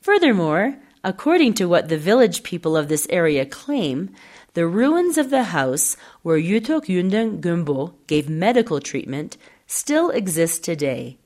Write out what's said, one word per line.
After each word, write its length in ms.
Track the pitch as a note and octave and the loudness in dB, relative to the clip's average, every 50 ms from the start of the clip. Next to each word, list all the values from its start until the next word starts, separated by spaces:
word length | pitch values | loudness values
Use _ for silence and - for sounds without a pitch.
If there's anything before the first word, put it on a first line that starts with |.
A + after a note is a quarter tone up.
| _ | _
Furthermore, 720 | - G4+ G#4 F4 C#4+ A#3 F#3+ E3+ D#3 D3+ E3 G3+ C4 C#4 - - _ _ _ _ | 2 2 4 6 4 4 4 2 2 2 2 0 0 -2 -6 -14 _ _ _ _
according 520 | F#3+ F#3+ - - D4 E4 F4+ D#4+ B3 G#3 | -6 -6 -2 0 2 4 4 4 4 2
to 100 | - F#3 | 2 0
what 240 | F3 F3 E3 - D#3 | 2 2 2 2 2
the 80 | E3 | -4
village 460 | D#3 D3+ F3 G#3+ B3+ B3 G#3+ E3 - - | -2 2 2 4 4 4 4 2 -2 -8
people 340 | - - E3+ - E3 D#3 | -8 -10 -6 -2 0 0
of 120 | D#3 D3+ D3 | 0 0 0
this 180 | D#3 D3+ - - | -2 -2 -2 0
area 380 | - F3+ E3+ D#3+ D3+ C#3 C3+ | 0 2 2 2 2 0 -2
claim, 640 | C3+ - - - - D4 C#4 G3+ D3 B2+ C3+ F3+ F#3+ - - - - - - - _ _ | -4 -6 -16 -8 -6 -4 -2 -2 -2 -2 -4 -6 -8 -12 -18 -20 -20 -20 -20 -20 _ _
the 140 | E3+ E3+ | -2 -2
ruins 500 | E3 E3+ G#3 A#3+ C#4 D#4 F4 F4 F4+ D#4+ | 0 2 2 2 2 2 2 2 0 0
of 140 | D#4 D4+ C4 | 0 -2 0
the 140 | C#4 C4 A#3+ | 0 0 0
house 520 | F#3+ E3+ D#3 C#3 C3 B2+ D3+ - - - - - - - _ | 0 -2 -2 0 0 0 -2 -2 -4 -4 -8 -12 -20 -20 _
where 180 | _ E3 D#3+ D#3 | _ 0 0 2
Yutok 500 | E3 E3+ G3+ A3+ A3+ A#3+ D#4 D#4 D4+ - | 2 2 0 -2 0 0 -2 -2 -2 -2
Yundan 520 | F#3 F3+ F3 F#3+ F#3+ G#3+ A3+ A3 G#3+ D#3+ | -2 0 0 0 0 0 0 -2 -4 -4
Gönbo 540 | D#3 F3 E3+ E3+ E3+ D3 C#3+ C3+ C#3 F3 - _ _ | -2 -2 -2 -2 0 -2 -2 -4 -4 -6 -10 _ _
gave 220 | - D3+ D3+ D3 C#3+ | -2 -2 0 0 0
medical 500 | D#3 D#3 F3 G#3+ B3 B3 A3+ A3+ E3 C#3 | -4 0 0 2 2 2 2 2 -2 -4
treatment 600 | C#3 - - C#3 - - C3 C#3+ D#3 - - - _ - _ _ _ | -4 -6 -8 -8 -8 -6 -10 -10 -10 -12 -14 -20 _ -20 _ _ _
still 440 | _ - - - - C#4+ D#4 E4 F4 | _ -8 -8 -4 0 0 0 2 0
exist 520 | - - G3+ F#3 D#3+ D#3+ E3 E3 - - - | 0 -2 -2 -2 0 0 0 0 -2 -6 -6
today. 540 | - E3+ D3+ C#3+ C#3 B2+ A#2+ B2+ A#2+ B2 _ _ | -6 -4 -2 -2 -4 -4 -4 -8 -12 -14 _ _